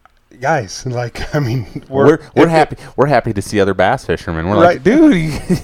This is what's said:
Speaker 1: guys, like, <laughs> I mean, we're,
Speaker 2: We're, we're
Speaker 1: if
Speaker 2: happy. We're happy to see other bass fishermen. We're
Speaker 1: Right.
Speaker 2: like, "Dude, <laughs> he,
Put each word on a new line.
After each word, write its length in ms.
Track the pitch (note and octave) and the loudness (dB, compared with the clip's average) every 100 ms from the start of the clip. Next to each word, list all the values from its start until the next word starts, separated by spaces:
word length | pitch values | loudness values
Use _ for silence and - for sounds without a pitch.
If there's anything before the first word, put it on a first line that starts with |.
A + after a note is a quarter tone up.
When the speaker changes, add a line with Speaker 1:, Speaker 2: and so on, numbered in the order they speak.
| _ _ _ - | _ _ _ -8
Speaker 1:
guys, 440 | B2+ D#3 G2 - B2+ | -4 -2 -4 -10 -10
like, 480 | A#2+ A#2+ - - | -8 -8 -10 -6
<laughs> 0 | |
I 40 | D3+ | -4
mean, 440 | C3+ B2+ G#2 - - | -4 -4 -6 -12 -8
we're, 180 | C3+ C#3+ | 2 4
Speaker 2:
We're, 120 | D#3 - - | 4 0 0
we're 80 | |
Speaker 1:
if 60 | E3 | 2
Speaker 2:
happy. 260 | E3 D3 - - - | 4 0 -4 -10 -2
We're 100 | C#3 | 2
happy 260 | C3 A#2 | 2 0
to 100 | G#2 | -4
see 180 | F#2+ G#2 | -4 0
other 140 | G2 | 0
bass 300 | F#2+ F#2+ C3 | 2 0 0
fishermen. 440 | - E2+ - E2 E2 | -4 -6 -6 -6 -2
We're 80 | G#2 | 2
Speaker 1:
Right. 120 | F3 | 2
Speaker 2:
like, 80 | D#3 | 2
"Dude, 320 | C3+ C4+ D#4 | 0 4 4
<laughs> 20 | F#3 | 4
he, 120 | D#3 C#3 - F3+ | -2 -6 -4 -4